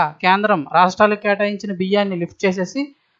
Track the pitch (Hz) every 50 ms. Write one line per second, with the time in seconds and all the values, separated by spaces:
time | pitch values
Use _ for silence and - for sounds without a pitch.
0 | 170 151 151 - - 180 185 202 208 214 208 170 139 - 156 165 185 185 185 -
1 | 214 208 214 208 208 208 202 196 208 202 208 196 - 208 196 175 190 190 202 202
2 | 202 196 190 175 170 170 - - - 196 185 196 180 180 - 269 285 285 - _
3 | _ _ _ _